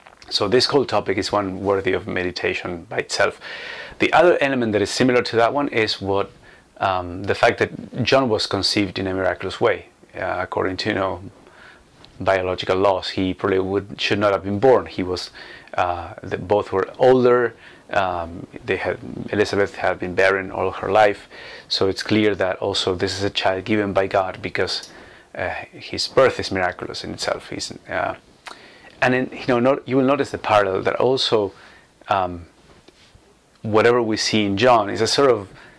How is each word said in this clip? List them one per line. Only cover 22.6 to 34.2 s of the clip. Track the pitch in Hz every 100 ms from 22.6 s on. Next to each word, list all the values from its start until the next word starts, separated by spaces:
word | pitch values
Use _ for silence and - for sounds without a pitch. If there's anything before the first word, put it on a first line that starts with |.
| 101 92 - 90
this | 98 92
is |
a | 101
child | - 98 92
given | 95 107 104
by | 95 95
God | 101 92 92
because, | 98 - 92 - - - - - - -
uh, | 90 80 -
his | - - - -
birth | - 127 -
is | 95
miraculous | 95 90 - - -
in | 90
itself. | 87 - - -
He's, | - - - -
uh, | 90 95 - _ _ - - - - - -
and | 127
in, | 127 127
you | - -
know, | 120
not, | 127 143 -
you | 131
will | 131
notice | 143 135
the | -
parallel | - 107 98 95
that | - -
also, | 123 131 - 113 98 - - - _ _ -
um, | 101 90 87 85 _ _ - _ - _ _ _ _ _ _
whatever | 117 107 113 123
we | 110
see | 107